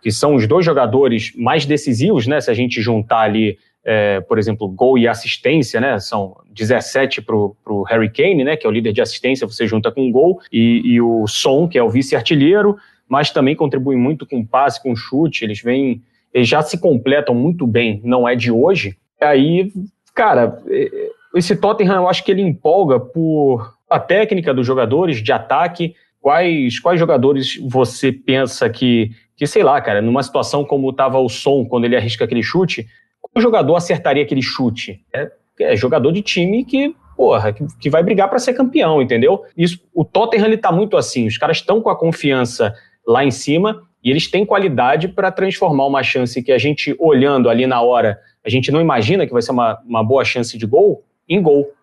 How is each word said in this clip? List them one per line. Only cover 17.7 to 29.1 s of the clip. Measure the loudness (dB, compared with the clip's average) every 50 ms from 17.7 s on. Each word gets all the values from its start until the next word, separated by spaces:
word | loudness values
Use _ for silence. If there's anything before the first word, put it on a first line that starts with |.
| 0 0 0 0 -2 -4 -4
não | -2 0 2 2 0
é | 0
de | 0 0 0 2
hoje. | 2 2 2 2 0 -2 -6 -10 _ _ _ _ _
E | 0
aí, | 2 4 4 4 2 2 0 0 -2 -4 -10 -12 -12 _ _ _ _ _
cara, | 0 2 2 4 4 2 0 -2 -6 -8 -6
é, | -2 -2 -2 -4 -4 -8 -10 -10 -10 _ _ _ _
esse | -4 0 0 -2
Tottenham, | 0 0 0 0 2 0 0 2
eu | 2 2 0
acho | 0 -2 0
que | -2
ele | 0 0 0
empolga | -2 -2 -2 _ 2 2 2 4 2 2 0
por | 0 -4 -4 -2 -2 0 0 2 2 2 0 0 -4 -10 -16 _ _ _
a | -2 -2
técnica | 0 0 2 2 2 0 0 -2 -2 -2 0
dos | 0 0
jogadores | 0 0 0 0 0 2 0 0 0 -2 -4
de | -2 -2 -2
ataque. | -2 0 -2 -2 0 0 -2 -2 -6 -8 -8 -8 _ _ _ _ _
Quais, | _ 2 2 2 2 2 0 0 0 -2 -4 -2
quais | -2 0 0 2
jogadores | 2 2 2 2 4 2 2 2 -2 -6 -8 -8 -10
você | -4 0 0 0 0 -2 -2 -2 -2 -2
pensa | -2 -2 -2 0 0 0 -2 -2 -2 -2 -2
que, | -2 -2 0 2 2 2 0 -2